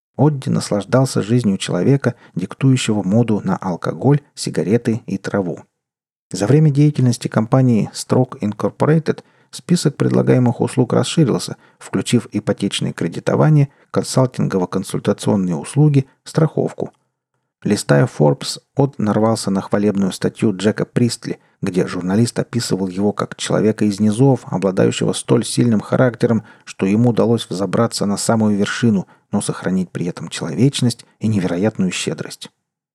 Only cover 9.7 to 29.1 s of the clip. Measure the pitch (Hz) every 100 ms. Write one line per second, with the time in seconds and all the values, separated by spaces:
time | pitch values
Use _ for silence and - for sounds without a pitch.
9.7 | 175 151 - 131 123 123 131 123 117 -
10.7 | - 127 117 120 - 139 90 - - _
11.7 | _ - 98 - 120 - 101 - 98 101
12.7 | - 87 - - 110 - - 151 151 139
13.7 | _ _ - - - 127 - 143 95 90
14.7 | 95 98 - - 101 - 107 92 82 -
15.7 | 139 151 139 135 _ - - 156 - -
16.7 | - - _ _ _ _ _ _ _ -
17.7 | 104 - 143 135 - 147 139 - - _
18.7 | - 139 - 104 104 110 113 - 98 -
19.7 | 104 104 98 98 - - - 117 95 101
20.7 | 101 - - 120 - - - _ - 92
21.7 | 90 - 92 90 101 120 - - 117 -
22.7 | 98 95 90 104 - - - - 90 101
23.7 | 110 107 98 107 104 135 123 - 95 95
24.7 | 95 117 117 110 101 - 120 110 - 120
25.7 | 107 - 120 127 117 120 113 - - -
26.7 | - 95 107 120 110 110 117 - 90 95
27.7 | 87 113 - 101 98 - 113 107 101 101
28.7 | - 120 101 87